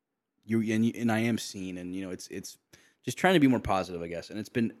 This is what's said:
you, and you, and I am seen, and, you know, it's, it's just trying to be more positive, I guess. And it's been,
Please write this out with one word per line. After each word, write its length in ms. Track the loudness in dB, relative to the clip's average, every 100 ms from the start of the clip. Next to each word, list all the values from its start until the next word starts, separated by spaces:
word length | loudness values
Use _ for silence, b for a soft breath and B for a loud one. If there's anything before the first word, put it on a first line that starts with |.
| _ _ _ _ -2
you, 140 | 0 2
and 120 | 2 2
you, 80 | 2
and 160 | 0
I 80 | 2
am 180 | 2 -2
seen, 400 | -4 -8 -8 -8
and, 160 | -8 -8
you 60 | -8
know, 60 |
it's, 160 | -10 -10
it's 280 | -12 -12 -18 _ b b b
just 140 | -10 0
trying 160 | 4
to 60 | 6
be 80 | 6
more 120 | 4
positive, 420 | 2 0 0 -6
I 60 | -8
guess. 220 | -8 -8
And 100 | -10
it's 100 | -4
been, 240 | -2 -2 -2